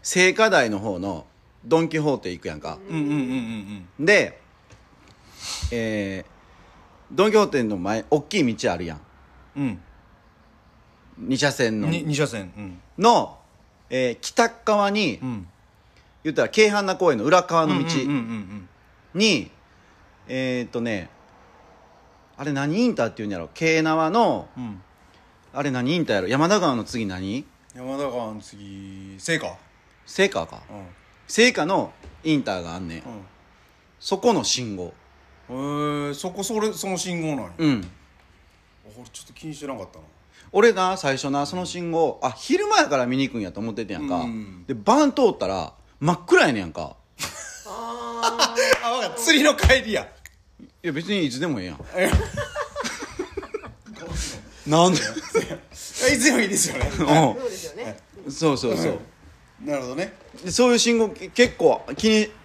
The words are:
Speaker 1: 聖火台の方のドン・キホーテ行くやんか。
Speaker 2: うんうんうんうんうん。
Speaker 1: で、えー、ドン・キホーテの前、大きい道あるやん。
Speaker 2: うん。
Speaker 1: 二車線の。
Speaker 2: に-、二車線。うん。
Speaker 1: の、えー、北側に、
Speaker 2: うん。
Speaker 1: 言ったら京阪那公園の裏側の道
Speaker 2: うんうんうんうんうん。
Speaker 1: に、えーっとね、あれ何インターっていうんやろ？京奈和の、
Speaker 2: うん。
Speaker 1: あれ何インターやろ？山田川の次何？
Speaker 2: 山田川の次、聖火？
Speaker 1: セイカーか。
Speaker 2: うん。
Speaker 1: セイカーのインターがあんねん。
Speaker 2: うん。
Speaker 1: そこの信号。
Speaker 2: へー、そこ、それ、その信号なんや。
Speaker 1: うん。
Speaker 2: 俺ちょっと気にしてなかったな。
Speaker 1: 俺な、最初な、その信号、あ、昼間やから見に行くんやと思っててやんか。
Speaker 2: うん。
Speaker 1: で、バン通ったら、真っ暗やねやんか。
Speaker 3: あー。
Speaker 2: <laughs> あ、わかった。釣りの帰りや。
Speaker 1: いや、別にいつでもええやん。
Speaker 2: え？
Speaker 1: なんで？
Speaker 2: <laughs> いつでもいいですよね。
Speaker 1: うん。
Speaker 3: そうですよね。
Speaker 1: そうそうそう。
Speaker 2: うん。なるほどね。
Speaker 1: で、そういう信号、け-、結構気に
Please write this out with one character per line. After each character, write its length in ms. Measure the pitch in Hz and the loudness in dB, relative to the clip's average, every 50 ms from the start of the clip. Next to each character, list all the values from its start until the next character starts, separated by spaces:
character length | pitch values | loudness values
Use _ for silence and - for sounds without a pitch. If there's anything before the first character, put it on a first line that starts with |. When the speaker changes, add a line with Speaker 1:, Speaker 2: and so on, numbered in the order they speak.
Speaker 1:
聖 320 | - - - 185 185 185 - | -6 0 2 4 4 4 6
火 160 | 214 220 220 | 4 4 6
台 200 | 190 156 123 110 | 6 4 4 2
の 100 | 107 98 | -2 -4
方 200 | 104 113 95 87 | -4 -4 -4 -4
の 280 | 92 98 90 76 - _ _ _ _ _ _ _ - | -4 -6 -6 -8 -10 _ _ _ _ _ _ _ 0
ド 160 | 117 156 165 | 2 2 2
ン・ 80 | 165 156 | 2 0
キ 100 | 160 156 | -2 -2
ホ 160 | 147 151 135 | 0 0 -2
ー 20 | |
テ 140 | 104 - 92 | -2 -4 -8
行 100 | 90 - | -10 -8
く 60 | - | -10
や 80 | 90 78 | -10 -10
ん 60 | 76 | -10
か。 180 | 76 78 78 76 - - | -10 -12 -12 -12 -12 -8
Speaker 2:
う 60 | 165 | -6
ん 20 | |
う 20 | 160 | -4
ん 40 | 147 | -2
う 40 | |
ん 40 | 143 | -2
う 40 | 147 | -2
ん 720 | 147 131 123 127 131 117 113 113 110 98 98 104 98 87 87 _ - | -2 -2 -4 -4 -6 -6 -6 -8 -10 -10 -12 -14 -16 -16 -18 _ -2
う 20 | 143 | 2
ん。 20 | |
Speaker 1:
で、 360 | 180 208 185 123 85 - - _ _ _ _ _ _ - - _ _ _ _ _ - - _ _ - - - - - - - - - | 4 4 4 4 0 -6 -16 _ _ _ _ _ _ -20 -20 _ _ _ _ _ -20 -20 _ _ -20 -20 -16 -12 -10 -8 -6 -6 -6
え 520 | 120 117 113 110 110 104 98 98 95 92 - | -4 -4 -4 -2 -2 -4 -4 -4 -6 -10 -12
ー、 60 | - - - _ _ - - - - - - - _ _ _ _ _ | -16 -20 -20 _ _ -20 -20 -20 -20 -20 -20 -20 _ _ _ _ _
ド 160 | 139 151 196 | 2 4 4
ン・ 40 | 220 | 6
キ 60 | 208 | 6
ホ 60 | 214 202 | 6 4
ー 40 | |
テ 140 | - 147 135 117 | 4 2 0 0
の 140 | 107 104 | 0 -2
前、 280 | 92 90 98 107 113 - - | -2 -2 -2 -2 -2 0 0
大 120 | - 151 | 0 0
き 180 | 147 - - 202 | 0 -2 0 2
い 160 | 147 120 107 | 2 2 0
道 160 | - - 110 | 0 -2 -2
あ 60 | 87 | -2
る 80 | 82 90 | -2 -6
や 100 | 82 78 | -8 -10
ん。 60 | 76 - _ _ _ - _ _ - - _ _ | -12 -16 _ _ _ -20 _ _ -20 -20 _ _
Speaker 2:
う 40 | 143 | -4
ん。 200 | 143 123 101 90 - - - - _ _ _ _ _ _ _ _ _ _ _ _ _ _ _ _ _ _ _ _ _ - - | -4 -4 -4 -8 -14 -20 -20 -20 _ _ _ _ _ _ _ _ _ _ _ _ _ _ _ _ _ _ _ _ _ -20 -18
Speaker 1:
二 200 | - - - 131 | -12 -4 -4 -2
車 140 | 127 147 143 | 0 0 0
線 300 | 127 - 127 113 110 107 | 2 2 0 0 0 0
の。 80 | 104 160 | 0 0
Speaker 2:
に-、 140 | 165 170 147 | -2 -2 -2
二 80 | 156 147 | -2 0
車 100 | 139 151 | 0 -2
線。 280 | - 117 107 95 90 92 | -2 -2 -8 -10 -10 -14
う 60 | 107 | -14
ん。 200 | 101 95 90 90 - _ _ | -14 -14 -14 -18 -20 _ _
Speaker 1:
の、 400 | - 190 233 233 165 104 - - - _ _ _ _ _ _ _ _ _ _ | 2 4 6 6 4 2 -2 -8 -20 _ _ _ _ _ _ _ _ _ _
え 220 | 123 131 127 123 | -2 -2 0 -2
ー、 60 | 117 - | -2 -4
北 280 | - - - - 233 226 | -10 -2 2 2 2 2
側 420 | 233 - - - 214 208 202 202 | 0 -4 0 2 2 2 2 2
に、 280 | 202 214 202 143 98 - | 2 0 0 0 -2 -4
Speaker 2:
う 40 | - | -8
ん。 220 | 131 120 104 87 87 _ _ _ _ _ _ _ _ _ _ _ _ _ _ _ | -8 -8 -8 -12 -14 _ _ _ _ _ _ _ _ _ _ _ _ _ _ _
Speaker 1:
言 80 | 156 | -4
っ 40 | 139 | 0
た 80 | 156 123 | 0 0
ら 60 | 110 | 2
京 200 | - 214 214 208 | 4 4 4 6
阪 140 | 202 208 202 | 4 0 0
那 120 | 190 185 | -2 -2
公 160 | - 185 170 | 2 2 2
園 60 | 135 | 4
の 80 | 107 107 | 2 4
裏 180 | 147 180 180 175 | 6 6 6 6
側 220 | - 170 165 160 | 4 2 2 4
の 120 | 151 143 139 | 4 2 0
道 0 | |
Speaker 2:
う 40 | 135 | 0
ん 0 | |
う 20 | |
ん 40 | - | 0
う 0 | |
ん 60 | 165 | -2
う 160 | 135 127 139 | -2 0 0
ん 580 | 147 131 117 113 117 110 101 92 104 104 90 - _ _ _ _ _ _ _ _ - | -2 -2 -4 -6 -8 -10 -10 -12 -14 -16 -16 -18 _ _ _ _ _ _ _ _ -2
う 40 | |
ん。 20 | 170 | 2
Speaker 1:
に、 320 | 214 220 175 120 - - _ _ _ _ _ _ _ _ _ _ _ _ _ _ _ - | 2 2 2 0 -2 -8 _ _ _ _ _ _ _ _ _ _ _ _ _ _ _ -8
え 320 | 127 131 131 127 127 123 | -6 -4 -4 -2 -4 -4
ー 60 | 120 | -6
っ 20 | - | -6
と 100 | - 120 | -6 -6
ね、 300 | 117 117 110 95 82 - - - _ _ _ - - _ - - - - - _ _ _ _ _ _ _ _ _ _ _ _ | -4 -4 -4 -6 -8 -12 -18 -20 _ _ _ -20 -20 _ -20 -20 -20 -20 -20 _ _ _ _ _ _ _ _ _ _ _ _
あ 60 | - 139 | -8 -6
れ 80 | 151 143 | -4 -2
何 260 | 139 139 147 160 214 | -2 -2 0 0 2
イ 80 | 247 | 2
ン 80 | 247 190 | 2 2
タ 120 | - 120 | 0 -2
ー 20 | 110 | -2
っ 40 | - | -2
て 80 | - | -6
い 40 | 107 | -6
う 20 | |
ん 40 | 104 | -6
や 60 | 98 | -6
ろ？ 120 | 87 82 - - | -6 -8 -12 -6
京 300 | - 165 160 160 160 156 | -2 2 2 4 4 2
奈 140 | 160 160 | 2 2
和 120 | 160 160 160 | 2 0 2
の、 380 | 185 240 226 180 127 95 - - - | 2 2 2 2 2 -2 -6 -10 -12
Speaker 2:
う 40 | 123 | -12
ん。 200 | 123 113 101 92 92 _ _ _ _ _ _ _ _ _ _ _ _ _ - | -10 -10 -10 -14 -18 _ _ _ _ _ _ _ _ _ _ _ _ _ -8
Speaker 1:
あ 80 | 131 | -4
れ 100 | 143 147 | -4 -2
何 220 | 127 127 120 131 170 | -2 0 0 0 0
イ 40 | |
ン 80 | 175 156 | 0 0
タ 80 | - 110 | 2 0
ー 20 | |
や 60 | 95 | 0
ろ？ 60 | 90 95 | 2 0
山 180 | 127 139 156 | 2 2 4
田 140 | 175 208 208 | 4 4 2
川 140 | 180 151 127 | 2 2 0
の 80 | 117 101 | 0 -4
次 200 | - - 120 110 | -4 -6 -4 -4
何？ 400 | 98 90 90 95 98 107 135 147 _ _ _ _ _ - | -4 -6 -6 -6 -6 -6 -6 -8 _ _ _ _ _ -18
Speaker 2:
山 220 | 123 127 131 135 | -14 -12 -10 -6
田 60 | 139 143 | -6 -6
川 300 | 135 120 123 117 110 110 | -4 -4 -6 -6 -8 -10
の 60 | 107 | -12
次、 760 | 101 - - 101 101 98 98 98 98 98 98 95 98 95 98 | -16 -18 -20 -18 -16 -16 -14 -14 -14 -14 -16 -16 -16 -16 -18
聖 220 | 95 - - 165 - | -10 -4 -2 -2 -2
火？ 180 | 113 85 82 - - _ _ _ _ _ _ _ _ - | -2 -8 -12 -14 -20 _ _ _ _ _ _ _ _ -10
Speaker 1:
セ 160 | - - 196 | 0 0 0
イ 40 | 196 | 2
カ 140 | - 90 82 | 2 -4 -6
ー 20 | |
か。 160 | - - - - - | -6 -10 -18 -18 -18
Speaker 2:
う 20 | 104 | -18
ん。 140 | 101 95 90 - - _ _ _ _ _ | -18 -18 -20 -20 -20 _ _ _ _ _
Speaker 1:
セ 220 | - - 214 233 247 | -4 2 4 4 4
イ 40 | - | 4
カ 80 | 190 | 0
ー 40 | 151 | -2
の 280 | 170 196 165 110 - - - - - - - - | 0 0 0 0 -4 -8 -18 -20 -20 -20 -6 0
イ 120 | 160 156 | 0 0
ン 60 | 139 | 2
タ 160 | 117 107 95 | 0 -2 -4
ー 60 | 90 85 | -6 -6
が 100 | 82 82 | -8 -10
あ 60 | 92 | -8
ん 80 | 95 | -10
ね 80 | 80 82 | -10 -10
ん。 20 | |
Speaker 2:
う 40 | 80 | -12
ん。 20 | - 127 117 104 95 92 _ _ _ _ _ _ _ _ _ _ _ _ _ _ | -12 -14 -16 -16 -18 -20 _ _ _ _ _ _ _ _ _ _ _ _ _ _
Speaker 1:
そ 180 | - - 196 | -4 -4 -4
こ 160 | 190 247 247 220 | 2 2 2 2
の 100 | 151 110 | 2 0
信 320 | - - 127 123 110 101 | 0 -2 -2 -4 -8 -8
号。 160 | 90 87 85 - _ _ _ _ _ _ _ _ _ _ - | -8 -10 -12 -12 _ _ _ _ _ _ _ _ _ _ -12
Speaker 2:
へ 40 | 123 | -10
ー、 600 | 131 139 143 147 147 147 147 147 147 143 147 143 | -8 -6 -6 -4 -4 -4 -4 -4 -4 -6 -6 -8
そ 160 | 143 - 180 | -8 -8 -8
こ、 120 | 175 202 190 | -8 -6 -6
そ 160 | - 226 214 | -4 -2 -2
れ、 140 | 208 214 202 | -2 -2 -4
そ 160 | - - 196 | -4 -6 -4
の 80 | 185 | -4
信 240 | 170 - 185 175 170 | -4 -4 -4 -4 -4
号 140 | 160 156 147 | -4 -4 -4
な 80 | 127 101 | -4 -6
ん 20 | |
や。 60 | 87 87 - | -10 -6 0
Speaker 1:
う 80 | - | 2
ん。 240 | 151 131 104 87 87 - - - _ _ _ _ _ _ _ _ _ _ _ _ _ _ _ _ 107 107 | 2 2 0 -2 -10 -16 -20 -20 _ _ _ _ _ _ _ _ _ _ _ _ _ _ _ _ -20 -20
Speaker 2:
俺 100 | 120 123 - - | -20 -20 -20 -20
ち 60 | - | -20
ょ 40 | - | -20
っ 20 | |
と 60 | - - | -20 -20
気 120 | - - | -16 -14
に 80 | 156 147 | -14 -12
し 60 | 143 | -12
て 80 | 147 | -10
な 80 | 135 131 | -10 -10
か 80 | 107 92 | -10 -12
っ 40 | - | -16
た 80 | - 82 | -18 -20
な。 60 | 78 - _ _ _ _ _ - - - | -20 -20 _ _ _ _ _ -20 -20 0
Speaker 1:
俺 220 | - 190 220 233 208 | 4 6 6 6 6
な、 240 | 185 185 185 190 | 4 2 0 0
最 200 | 185 - 139 135 | 0 0 0 0
初 120 | 127 - 139 | 0 -2 -2
な、 160 | 139 143 143 | -2 -2 -2
そ 100 | - 185 | -2 -4
の 120 | 180 180 | -6 -6
信 240 | 175 - 180 175 170 | -6 -8 -6 -6 -2
号、 280 | 160 165 165 131 - - - | 2 2 2 2 2 -2 -2
あ、 80 | 131 | -4
昼 340 | - - - - 277 370 415 | -4 -4 -2 0 2 2 4
間 100 | 415 440 | 4 6
や 80 | 392 - | 4 6
か 100 | 170 143 | 4 4
ら 80 | 135 123 | 2 2
見 120 | 120 127 | 0 0
に 100 | 135 139 | 0 -2
行 60 | 123 - | -2 -2
く 40 | |
ん 40 | 117 | -6
や 100 | 101 90 | -6 -6
と 80 | - 101 | -6 -8
思 120 | 107 117 | -8 -6
っ 40 | 104 | -6
て 100 | 110 113 | -8 -8
て 80 | 90 101 | -8 -8
や 60 | 95 | -8
ん 100 | 101 - | -4 -2
か。 60 | 90 | -2
Speaker 2:
う 120 | 85 123 | -2 -2
ん。 380 | 120 113 110 107 98 92 90 90 | -4 -6 -8 -10 -12 -16 -16 -8
Speaker 1:
で、 80 | - 131 | -8 -8
バ 320 | 110 101 196 240 294 302 | -2 4 4 6 6 6
ン 80 | 277 - | 4 4
通 140 | 294 262 202 | 4 4 4
っ 80 | - | 4
た 80 | - 101 | 2 -4
ら、 280 | 92 95 92 78 - - - _ _ _ _ | -2 -2 -4 -4 -6 -10 -20 _ _ _ _
真 140 | 143 165 175 | 0 0 0
っ 120 | 170 - | 0 2
暗 220 | - 339 359 277 | 4 6 6 6
や 60 | 160 120 | 4 2
ね 80 | 104 | -2
や 40 | 92 | -4
ん 80 | 82 76 | -8 -8
か。 220 | - 78 69 - _ _ _ _ - - - - - - - - - - | -10 -10 -10 -12 _ _ _ _ -12 -12 -12 -10 -14 -16 -16 -16 -16 -14
Speaker 3:
あ 880 | 214 190 226 233 233 233 240 240 240 233 226 233 233 233 - 285 247 - 247 - 262 - - | -14 -12 -10 -10 -10 -10 -8 -10 -8 -6 0 0 0 2 2 0 2 2 0 4 4 4 2
ー。 0 | |
Speaker 2:
<laughs> 0 | 233 | 2
あ、 80 | 233 | -2
わ 100 | 240 262 | -2 -2
か 80 | 220 180 | -2 -4
っ 20 | |
た。 60 | - - | -4 -2
釣 180 | - 330 311 | 4 6 6
り 60 | 277 285 | 8 8
の 100 | 311 269 | 6 4
帰 300 | - - - 262 262 - | 6 6 6 6 6 4
り 100 | 220 202 | 0 -2
や。 160 | 135 104 - - - - - _ _ _ _ _ - - - _ _ | -4 -4 -6 -16 -20 -20 -20 _ _ _ _ _ -20 -20 -20 _ _
Speaker 1:
い 60 | - | -4
や、 40 | 170 | -4
別 140 | 139 156 170 185 | -4 -4 -2 -2
に 140 | 208 196 165 | 0 0 0
い 60 | 135 | -2
つ 100 | 117 131 | -2 -2
で 60 | 165 | -4
も 140 | 175 143 104 | -2 -2 -4
え 40 | 90 | -6
え 20 | |
や 60 | 90 78 | -8 -10
ん。 120 | - - - - | -12 -14 -8 -2
Speaker 2:
え？ 180 | 185 190 - - - 453 - - 571 571 - - 587 453 - - 571 - - - - 466 - - - - - - 427 - - - - - - - - _ - 110 - 165 175 160 - - - - - - - - - - | 0 2 4 4 2 2 0 -6 -8 -8 -6 -6 -8 -8 -8 -8 -8 -8 -8 -8 -10 -12 -12 -10 -10 -10 -10 -10 -12 -12 -10 -12 -12 -12 -14 -20 -20 _ -20 -18 -16 -14 -8 -8 -6 -6 -8 -10 -14 -18 -20 -20 -14 -4
Speaker 1:
な 240 | 143 151 165 175 185 | 2 4 6 6 6
ん 40 | 175 | 4
で？ 60 | - | 2
Speaker 2:
<laughs> 680 | - - - 311 - - - 453 - - - - - _ | -2 -4 -6 -8 -10 -2 -2 -2 -2 -2 -10 -12 -14 _
い 480 | - - - - - - 247 262 294 | -20 -18 -18 -14 -6 0 2 2 2
つ 80 | 240 240 | 4 4
で 60 | 311 | 4
も 80 | - 233 | 4 4
い 60 | 214 | 0
い 40 | 190 | 0
で 80 | 202 | 0
す 120 | - - - | -2 -2 -2
よ 80 | - | -2
ね。 120 | - - - - - | -4 -4 -4 -2 -2
Speaker 1:
う 40 | 160 | 2
ん。 20 | |
Speaker 3:
そ 320 | 143 151 160 156 123 101 - - | 4 6 6 6 4 2 -2 -6
う 40 | - | -6
で 20 | |
す 140 | - - - | -8 -8 -12
よ 100 | - - | -12 -12
ね。 220 | 208 247 110 104 - _ _ - - - | -12 -12 -12 -12 -14 _ _ -20 -16 -14
Speaker 1:
そ 260 | 135 135 - 165 156 135 | -12 -6 0 0 0 0
う 40 | |
そ 120 | 120 131 117 | 0 -2 -2
う 80 | - | -2
そ 120 | - - 147 | 0 -2 -4
う。 40 | - | -4
Speaker 2:
う 20 | |
ん。 40 | 82 - - _ _ - - - _ _ _ _ - | -6 -10 -16 _ _ -20 -20 -20 _ _ _ _ -14
な 140 | - 147 147 | -8 -6 -6
る 60 | 135 | -6
ほ 80 | 127 123 | -6 -8
ど 60 | 131 | -6
ね。 180 | 151 190 196 - - - - - - | -8 -8 -8 -10 -20 -20 -20 -20 -12
Speaker 1:
で、 100 | - 180 | -10 -4
そ 180 | 160 - 247 247 | 2 4 6 6
う 20 | |
い 40 | 240 | 6
う 40 | 226 | 6
信 180 | - 233 233 | 4 4 4
号、 120 | 226 220 202 | 2 2 0
け-、 180 | - - 185 175 | -2 -10 -14 -6
結 260 | - - 247 247 - | 4 4 4 4 4
構 300 | - 175 147 - - - - - | 4 4 4 4 4 -2 -10 -8
気 100 | - - | 0 2
に 240 | 220 220 214 214 214 - - | 4 4 4 2 0 -6 -18